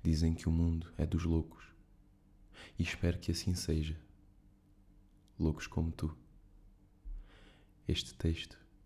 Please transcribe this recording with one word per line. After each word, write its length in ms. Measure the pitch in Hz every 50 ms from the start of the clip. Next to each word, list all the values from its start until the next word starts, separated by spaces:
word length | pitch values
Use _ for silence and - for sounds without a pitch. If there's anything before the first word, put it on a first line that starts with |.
| -
Dizem 300 | 82 80 76 82 82 82
que 140 | 82 -
o 40 | 80
mundo 400 | 80 82 85 85 82 82 - - -
é 80 | - 78
dos 180 | 80 - 82 82
loucos, 420 | 85 82 80 76 - - - - - - - - - - - - - - - _ - - - - - - - - - -
e 60 | - 85
espero 340 | - - - - 87 87
que 140 | 90 - -
assim 240 | 82 - - 101 90
seja. 440 | 87 - - 80 78 76 78 80 78 - - - - - - - - - - - _ _ - - - - - - - - - - - _ - - -
Loucos 280 | 80 78 78 - -
como 240 | - - 82 80 82
tu. 240 | 82 - 80 80 78 - - - - - - - - - - - - _ - - _ _ _ - - - - - - - - - - - - _ _ - -
Este 260 | - 78 - - - -
texto 460 | - - 82 80 - - - - - - - - - -